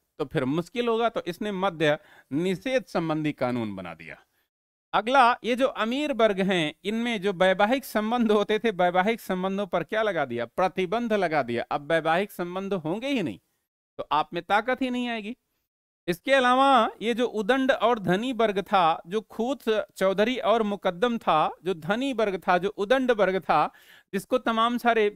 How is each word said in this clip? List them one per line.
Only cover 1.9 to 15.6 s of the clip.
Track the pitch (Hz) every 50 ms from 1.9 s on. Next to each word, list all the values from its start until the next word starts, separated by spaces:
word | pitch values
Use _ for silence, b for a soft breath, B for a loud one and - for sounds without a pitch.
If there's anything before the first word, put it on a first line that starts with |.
| 147 156 B B B B B B 127
निषेध | 151 175 190 185 - - 262 262 254 190
संबंधी | - - 196 165 160 156 156 151 151 143
कानून | - 131 123 123 123 117 107 98
बना | 95 90 85 82
दिया। | 82 82 78 71 - _ _ _ _ _ _ _ _ _ _ _ _ _ _ -
अगला, | 180 208 233 262 285 247 233 247 - -
ये | 208 247
जो | 226 -
अमीर | 202 - 180 214 226 247 277 302 302 269
वर्ग | 214 226 220 202 185 196
हैं, | 190 196 175 160 151 - - _
इनमें | 190 220 226 233 240 233 208 175
जो | 202 190
वैवाहिक | 165 185 190 190 185 202 214 262 277 -
संबंध | - - 214 214 220 240 247 233 208 208
होते | 214 202 - 208 214
थे, | 214 233 202
वैवाहिक | 170 180 180 175 180 180 214 233 - -
संबंधों | - 190 185 185 190 196 196 208 180
पर | - 175 160
क्या | - 220 214 226
लगा | 208 185 160 143
दिया? | 127 117 117 117
प्रतिबंध | 117 _ - 185 185 - 190 185 170 202 233 240 233 214
लगा | 202 185 160 156 147 131
दिया। | 117 120 117 - -
अब | 123 147 143 143 165
वैवाहिक | 165 151 160 160 175 202 - -
संबंध | - 180 175 180 190 196 196 202
होंगे | 185 143 156 175 220 247 277
ही | 285 240 180
नहीं | 131 95 - _ _ _ _ _ _ _ _ _ _ _ -
तो | - - 143
आप | 151 151 - 170
में | 175 170
ताकत | - 196 214 220 254 254 254 262
ही | 254
नहीं | 247 247 247 240
आएगी। | 233 220 202 208 247 - _ _ _ _